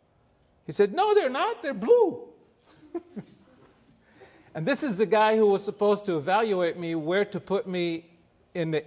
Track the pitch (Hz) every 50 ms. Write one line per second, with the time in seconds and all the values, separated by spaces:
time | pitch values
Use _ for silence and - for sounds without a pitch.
0 | _ _ _ _ _ _ _ _ _ _ _ _ _ - 151 - 202 196 214 349
1 | 415 427 415 415 330 254 254 285 370 453 453 - - 277 240 190 202 349 480 480
2 | 427 330 - 240 - - - _ _ _ _ _ _ _ - _ 302 302 339 339
3 | - - - 208 - - - _ _ _ _ _ - _ _ _ _ _ _ _
4 | _ _ _ - - - _ - _ - - 156 160 262 277 - 311 269 185 180
5 | 220 170 214 214 214 214 220 220 214 202 196 190 - 214 - - 202 208 202 196
6 | 202 190 170 151 131 175 190 214 226 214 190 180 175 165 - 180 170 165 165 160
7 | 151 160 180 202 202 - - 165 - - 190 196 - 190 180 180 175 170 165 165
8 | - _ _ _ _ _ _ _ _ _ - 180 160 160 160 147 151